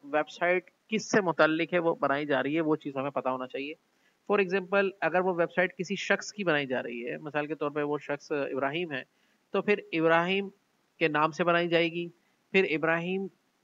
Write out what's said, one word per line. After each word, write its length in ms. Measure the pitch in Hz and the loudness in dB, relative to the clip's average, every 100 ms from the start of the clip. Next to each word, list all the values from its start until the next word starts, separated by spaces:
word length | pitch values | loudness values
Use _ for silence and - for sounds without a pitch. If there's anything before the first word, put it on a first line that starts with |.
| 143 | -4
website 640 | 151 151 - 175 180 - _ - | -2 -2 -2 0 0 -2 _ -6
किससे 300 | 220 - 226 | -6 0 0
मुतल्लिक 500 | 185 143 156 160 165 | 2 4 4 4 0
है 60 | 175 | 0
वो 200 | 165 165 | 0 0
बनाई 240 | 165 139 151 | 0 0 0
जा 140 | 135 | 0
रही 140 | 135 | 0
है, 60 | 156 | 0
वो 160 | 156 156 | 0 0
चीज़ 220 | 151 135 | -2 -6
हमें 120 | 139 | -4
पता 200 | 135 127 | -2 -2
होना 160 | 131 127 | -4 -6
चाहिए। 280 | 135 143 156 _ _ _ _ - | -10 -10 -12 _ _ _ _ -2
For 100 | 202 | 0
example, 500 | 190 190 180 196 196 - | 2 0 0 0 0 0
अगर 180 | 160 175 | 0 2
वो 120 | 185 | 0
website 380 | 170 165 - 180 - | 0 0 0 -2 -2
किसी 180 | 156 196 | -6 -6
शख्स 320 | - 196 - | -2 -2 -2
की 120 | - | -6
बनाई 220 | 180 147 135 | 0 0 0
जा 140 | 123 | -4
रही 200 | 123 120 | -4 -8
है, 160 | 123 156 | -8 -10
मिसाल 280 | 151 147 147 | -6 -4 -4
के 80 | |
तौर 160 | 156 147 | -4 -4
पे 120 | 147 | -2
वो 140 | 147 147 | -4 -4
शख्स 320 | - 143 - | -4 -8 -4
इब्राहिम 600 | 147 139 135 135 156 175 | -4 -4 -2 -2 -2 -6
है, 100 | 135 - _ _ _ _ | -8 -12 _ _ _ _
तो 60 | 196 | -4
फिर 220 | 196 208 - | 0 0 0
इब्राहिम 580 | 165 160 165 175 196 196 - _ _ _ - | 0 4 4 4 0 -4 -10 _ _ _ -2
के 80 | 160 | 0
नाम 220 | 151 160 | 2 0
से 140 | 156 | 2
बनाई 240 | 175 170 175 | 2 2 4
जाएगी, 380 | 165 170 170 175 - _ _ _ | 2 2 -2 -8 -12 _ _ _
फिर 100 | 190 - | 2 2
इब्राहिम 600 | 156 160 165 170 190 190 _ _ _ | 2 2 0 0 -4 -4 _ _ _